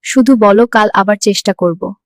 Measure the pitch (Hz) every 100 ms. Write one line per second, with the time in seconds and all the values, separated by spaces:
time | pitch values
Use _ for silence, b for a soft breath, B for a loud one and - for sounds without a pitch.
0 | - 262 247 254 208 202 233 226 214 -
1 | 196 208 - 196 - 190 180 170 - 196